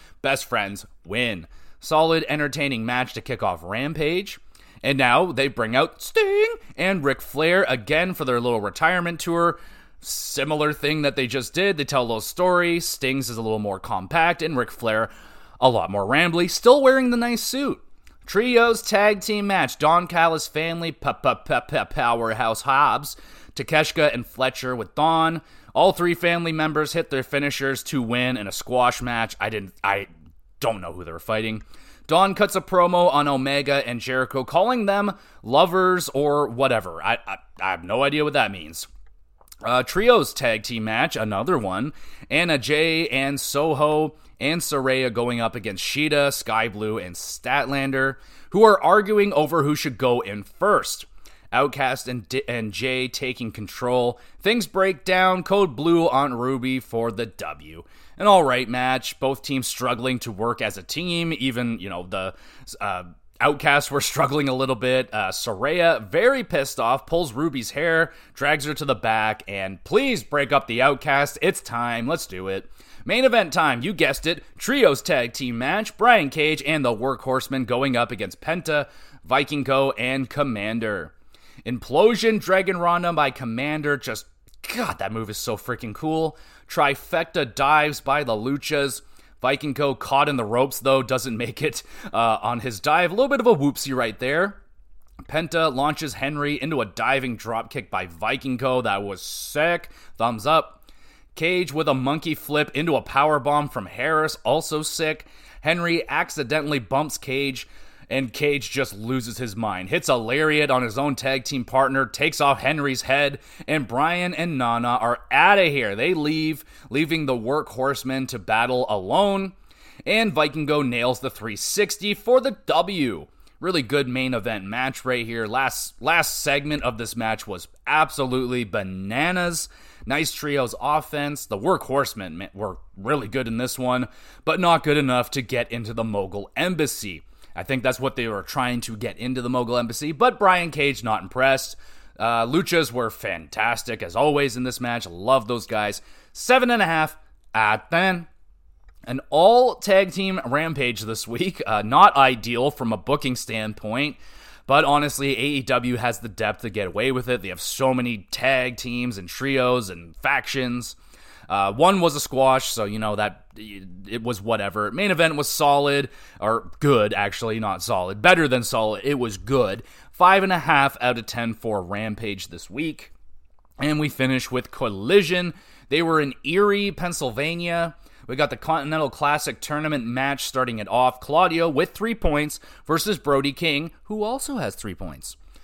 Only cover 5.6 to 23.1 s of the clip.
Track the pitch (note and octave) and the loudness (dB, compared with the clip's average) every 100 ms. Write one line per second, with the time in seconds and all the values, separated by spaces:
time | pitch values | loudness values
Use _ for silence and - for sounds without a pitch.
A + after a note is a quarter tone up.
5.6 | A2 B2+ D#3+ - - A4+ G4+ G4+ A4 A4+ | 0 2 0 -4 -4 0 2 2 2 0
6.6 | - - F3+ G3 C#3 C3+ - C3+ D#3+ F#3 | -12 -4 -2 0 0 -2 -4 0 2 4
7.6 | D3 B2+ G#2 D3+ F3+ F3 C3 A#2+ B2 A2+ | 4 0 0 0 0 -2 -2 0 0 0
8.6 | G2+ - D#3+ F3+ E3+ E3+ - E3+ E3+ E3 | -2 0 2 2 -2 -4 -2 2 2 0
9.6 | - - - - - - - - C#3+ D3+ | -8 -20 -20 -18 -10 -8 -6 -4 -2 2
10.6 | D3+ D3 D3 D#3 D3 C#3 B2 C3+ A#2 E3 | 0 0 -2 0 0 0 -2 -2 -4 0
11.6 | G3 D#3+ C#3 C#3 B2+ A2 - - F3+ F3 | 0 0 0 0 0 -2 -4 0 2 4
12.6 | E3+ E3+ - - C3 C3+ B2 A2+ A2+ A2 | 2 0 -2 -4 -2 -2 -4 -4 -2 -2
13.6 | G#2 F#2+ - G2+ F#2 E3 E3 E3+ D#3 B2+ | -2 -4 -4 -6 -2 2 2 2 -2 -2
14.6 | A2+ - A#2 A2 A2+ - - - - - | -4 -4 0 0 0 -6 -20 -20 -20 2
15.6 | B2+ A2+ F2+ G2+ G2 C#3+ F3 E3+ F3+ - | 4 4 2 -2 2 4 4 2 0 4
16.6 | A#3+ C#4+ C4 C4 B3+ A#3+ A#3+ A#3 - C4 | 8 8 8 6 4 0 0 -2 -4 -4
17.6 | C#4 - - - - - - G3 B3 A#3 | -4 -4 -10 -20 -20 -20 -2 0 4 6
18.6 | A#3 A3+ - G#3+ G#3 G#3 - G#3 G3+ F#3+ | 6 4 2 4 4 2 0 -2 0 2
19.6 | C3+ - D3+ F3 F3 F3 E3 D#3+ - D#3 | 0 2 4 4 2 2 4 2 -2 -4
20.6 | E3 E3+ E3 C#3+ C#3 - C3+ - - B2+ | -4 -4 -6 -4 -4 0 0 0 0 -2
21.6 | - C#3+ G2+ D3 A#2+ A#2 A2+ A2 A#2 A2 | 0 -2 -2 0 2 2 0 0 0 0
22.6 | C#3 C3+ C#3+ A#2 D3 | 2 4 4 2 -4